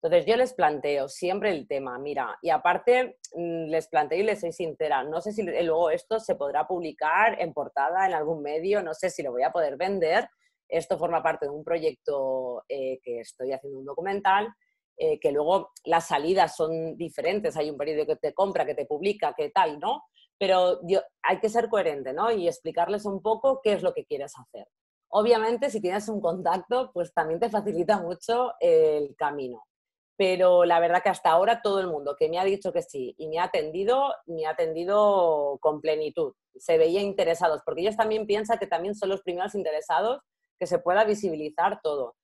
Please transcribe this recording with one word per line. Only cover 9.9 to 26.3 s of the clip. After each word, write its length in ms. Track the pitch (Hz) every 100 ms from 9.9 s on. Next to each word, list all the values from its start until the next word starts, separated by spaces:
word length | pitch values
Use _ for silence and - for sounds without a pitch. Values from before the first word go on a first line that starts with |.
| 196 160 196 240 _ _ _ _
Esto 260 | 165 160 160
forma 220 | 170 165
parte 240 | 160 156 143
de 40 |
un 120 | 147
proyecto, 1000 | 156 165 156 131 - 143 135 131 127 120 -
eh, 300 | 139 131 131
que 180 | 127 117
estoy 300 | 113 _ 131
haciendo 280 | 131 139 135
un 60 |
documental, 680 | 135 143 190 196 196 196 214 - _ _ _ -
eh, 220 | 156 151
que 120 | 156
luego 400 | 143 151 190 190 -
las 240 | - 170 -
salidas 480 | 147 156 190 160
son 400 | - 160 165 160
diferentes, 640 | 151 165 - 165 202 165 151
hay 140 | 151
un 60 | 143
periódico 360 | 147 151 151
que 140 | 151 151
te 40 |
compra, 340 | 156 196 175 143
que 80 |
te 100 | 147
publica, 480 | 143 147 196 208 151
que 140 | 143 147
tal, 300 | 196 165 147
¿no? 240 | 180 294 - _ _ _
Pero 420 | 190 185 180 - 175
yo, 140 | 190 - _
hay 160 | 151 190
que 100 | 214
ser 200 | 233 220
coherente, 440 | 220 165 143 131
¿no? 180 | 147 220
Y 160 | 220 170
explicarles 580 | 165 160 160 175 202
un 140 | 208 196
poco 400 | 220 220 269 269
qué 100 | 220
es 80 | 190
lo 120 | 175
que 120 | -
quieres 280 | - 143 139 -
hacer. 300 | - 110 - _ _ _ _
Obviamente, 640 | 202 220 226 220 240 277
si 100 | 208
tienes 260 | 180 196 208
un 140 | 190
contacto, 680 | 170